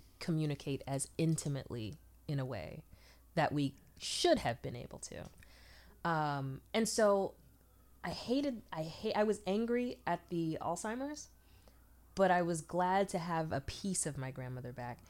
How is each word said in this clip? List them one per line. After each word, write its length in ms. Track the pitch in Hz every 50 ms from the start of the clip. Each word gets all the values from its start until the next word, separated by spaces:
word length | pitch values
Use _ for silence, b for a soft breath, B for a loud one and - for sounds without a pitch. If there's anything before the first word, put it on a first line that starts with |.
| - - - -
communicate 640 | - - 165 160 156 151 143 139 - 147 139 131 - -
as 220 | 139 135 - - - -
intimately 800 | 165 160 165 156 - 151 143 135 - - - 120 110 104 156 - - - - - -
in 140 | - 147 139
a 60 | 131
way 360 | 127 127 101 78 - - - - - b b b b b b b b -
that 160 | 170 151 -
we 240 | - 147 143 139 - - - - - -
should 400 | - - - - - 349 320 220
have 220 | - 131 117 -
been 140 | - 143 -
able 220 | 123 - - - -
to. 1120 | - - - - - - - - - - - - - - - - - - - - - 170
Um, 520 | 165 156 151 147 143 139 139 135 135 - - - -
and 140 | 226 226 220
so 460 | - - 220 208 202 196 196 - - - - - - - - - - - - - - - -
I 60 | 175
hated, 500 | 165 - - 226 240 277 285 285 247 214 - -
I 120 | - 160 160
ha-, 280 | 165 - - - 220 -
I 100 | - 214
was 180 | 220 202 208 -
angry 520 | - 190 214 233 233 240 240 247 247 - - - -
at 140 | 175 170 - -
the 280 | 180 170 165 160 160 -
Alzheimer's, 680 | - 156 170 175 - 220 220 247 269 285 302 294 - - - - b b b b b b b b b b - - - - -
but 160 | 185 190 185
I 100 | 180 180 175
was 180 | 170 175 160
glad 480 | 143 - - 175 180 180 185 196 202 190
to 100 | - 185
have 320 | 165 180 170 165 160 160
a 80 | - -
piece 460 | - - - - - 202 185 - -
of 120 | 160 139 139
my 140 | 131 131
grandmother 400 | 135 - 127 127 127 127 123 127
back. 280 | 120 123 123 123 120 - - -